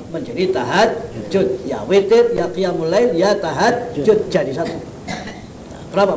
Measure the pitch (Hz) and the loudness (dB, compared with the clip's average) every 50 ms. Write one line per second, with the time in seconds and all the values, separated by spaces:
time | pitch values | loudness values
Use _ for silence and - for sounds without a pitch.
0 | - - 160 160 135 123 - 160 185 180 - 135 120 120 156 185 226 - - - | -10 -10 -8 -8 -8 -6 -4 -2 0 0 0 -2 -2 0 2 4 4 4 2 -2
1 | - - - 117 104 - - 196 - - - - - 131 135 113 - - 185 202 | -6 -8 -10 -10 -6 -2 0 0 2 0 0 -4 -4 -6 -6 -6 -2 2 2 2
2 | 190 - 226 233 240 226 190 180 175 165 - 180 190 180 170 165 160 160 180 208 | 4 6 6 6 6 4 2 0 -2 -2 -2 -2 -2 -2 -2 -2 -2 0 2 4
3 | 247 240 185 - 185 202 208 - 170 160 147 139 185 233 - - - - - 147 | 4 4 2 2 4 4 2 2 0 -4 0 2 2 2 2 0 -2 -6 -6 0
4 | 143 208 208 - - - - 175 143 135 131 156 165 - - - - - - - | 4 4 4 4 2 2 0 0 0 0 -2 -2 -4 -4 -4 -8 -10 -12 -14 -14
5 | - - - - - - - - - - - - - - - - - - - 185 | -12 -10 -10 -10 -10 -12 -12 -14 -16 -16 -16 -18 -16 -16 -16 -16 -14 -4 2 2
6 | 202 190 170 | 2 2 2